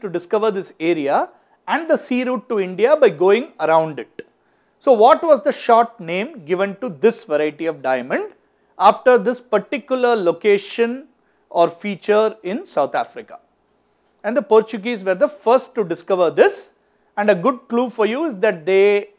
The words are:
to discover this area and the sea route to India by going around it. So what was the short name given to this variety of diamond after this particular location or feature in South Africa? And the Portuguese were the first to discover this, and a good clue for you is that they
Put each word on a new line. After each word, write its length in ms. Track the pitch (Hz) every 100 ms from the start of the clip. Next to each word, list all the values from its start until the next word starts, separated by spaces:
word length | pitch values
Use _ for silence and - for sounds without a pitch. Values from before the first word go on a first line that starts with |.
to 60 | 202
discover 420 | 170 175 214 220
this 240 | 190 185 -
area 520 | 160 160 139 180 359 _ _ _ -
and 240 | 254 330
the 60 | 285
sea 280 | - 247
route 240 | 247 254 -
to 100 | 220
India 340 | 185 180 233
by 140 | 302 240
going 440 | 151 185 220 302 -
around 400 | 156 160 160 135
it. 300 | 110 _ - _ _ _ _ _
So 140 | 285
what 300 | 226 240 320
was 200 | 330 277
the 80 | 294
short 460 | - - 226 233 -
name 460 | 165 180 247 294
given 320 | 147 180 202 190
to 60 | 254
this 360 | 143 226 226
variety 420 | - 151 151 147 160
of 160 | 147
diamond 520 | 131 131 127 254 415 _ _ _ _ -
after 380 | 196 214 262 247
this 240 | 196 247
particular 760 | - 208 196 285 - 262 240
location 920 | 233 170 170 214 202 - - 233 254 294 _ _ _ _
or 220 | - 170
feature 680 | 170 208 196 - 214 220 214
in 240 | 180 240 392
South 280 | 156 135
Africa? 440 | 139 117 120 110 - _ _ _ _ _ _ _ _
And 120 | 208 262
the 60 |
Portuguese 600 | 220 220 214 226 214 226
were 120 | 185
the 140 | 185 285
first 460 | - 220 247 254
to 100 | 240
discover 460 | 175 170 - 185 165
this, 440 | 151 392 403 - _ _ _ _ -
and 120 | 208
a 60 |
good 340 | 185 220 247 -
clue 220 | 233 247
for 160 | 208 214
you 180 | 254
is 140 | 330 196
that 280 | 214 180 156
they 440 | 190 202 202 202